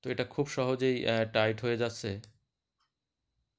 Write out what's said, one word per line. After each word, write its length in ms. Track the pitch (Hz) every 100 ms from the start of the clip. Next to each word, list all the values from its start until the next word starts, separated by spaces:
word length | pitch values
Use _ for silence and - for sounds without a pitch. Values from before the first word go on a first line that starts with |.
তো 100 | 127
এটা 120 | 120
খুব 240 | 123 - 143
সহজেই, 600 | - 127 131 131 127 -
আহ, 180 | 113 110
টাইট 360 | 110 110 110
হয়ে 160 | 120 117
যাচ্ছে। 420 | 117 110 113 101 - _ _ _ _ _ _ _ _ _ _ _ _